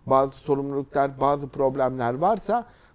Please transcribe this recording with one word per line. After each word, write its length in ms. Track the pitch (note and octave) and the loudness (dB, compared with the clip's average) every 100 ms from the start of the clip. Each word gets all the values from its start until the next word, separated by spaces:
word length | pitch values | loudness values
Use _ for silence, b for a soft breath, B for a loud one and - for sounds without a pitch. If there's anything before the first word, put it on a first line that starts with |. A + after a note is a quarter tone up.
| - | 2
bazı 300 | C3+ C3+ C3+ | 2 2 -2
sorumluluklar, 800 | - C#3 C#3 C#3 C3+ C#3+ C#3 C3+ | -2 -2 -2 -6 -4 -2 -2 0
bazı 260 | C3+ C#3+ C#3 | 0 0 -4
problemler 640 | C#3 C3+ C3+ C3 C3 A#2+ | 0 0 2 -2 0 -2
varsa 520 | B2+ F3 G#3+ - A#3 A3+ b b | 0 0 0 -2 -4 -4 b b